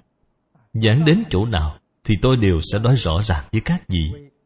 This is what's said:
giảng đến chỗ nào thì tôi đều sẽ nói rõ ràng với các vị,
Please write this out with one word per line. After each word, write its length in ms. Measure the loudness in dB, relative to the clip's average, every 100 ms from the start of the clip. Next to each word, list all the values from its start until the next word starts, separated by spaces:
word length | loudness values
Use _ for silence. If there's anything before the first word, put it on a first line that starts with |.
| _ _ _ _ _ _ _
giảng 320 | -2 2 4 4
đến 180 | 2 0
chỗ 160 | -2 -2
nào 320 | -2 -4 -6 _ _
thì 120 | -4 0
tôi 160 | 2 2
đều 220 | 2 0 -2
sẽ 60 | -2
nói 160 | 0 0
rõ 260 | 0 -2
ràng 220 | -2 -4 -4
với 100 | -6 -2
các 220 | -4 -2
vị, 240 | -4 -2 -6 -14 _